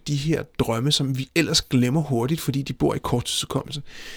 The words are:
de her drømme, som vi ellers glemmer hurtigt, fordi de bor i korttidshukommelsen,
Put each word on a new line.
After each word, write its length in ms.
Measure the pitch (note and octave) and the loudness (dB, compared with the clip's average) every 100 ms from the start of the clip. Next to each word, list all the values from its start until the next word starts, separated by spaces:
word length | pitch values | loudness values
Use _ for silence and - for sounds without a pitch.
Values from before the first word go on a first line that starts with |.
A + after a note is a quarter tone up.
| - | -4
de 100 | D3 | -2
her 260 | D3 D#3+ - - | 0 0 -2 -2
drømme, 340 | B2+ A2+ C3+ | 0 0 2
som 260 | - C3+ C3 | 2 0 -2
vi 100 | C3 | -2
ellers 280 | E3+ D3+ - | 0 2 0
glemmer 400 | - B2+ B2 D3 | 2 4 4 2
hurtigt, 380 | D3 A#2+ B2 D#3+ | 2 2 2 0
fordi 220 | - C3+ | 0 -2
de 100 | C#3 | -4
bor 220 | C#3 C#3+ | 0 0
i 40 | - | 0
korttidshukommelsen, 840 | - B2 - - - C3+ - D3 - - - | 0 0 0 -4 -2 -4 -4 -8 -12 -14 -14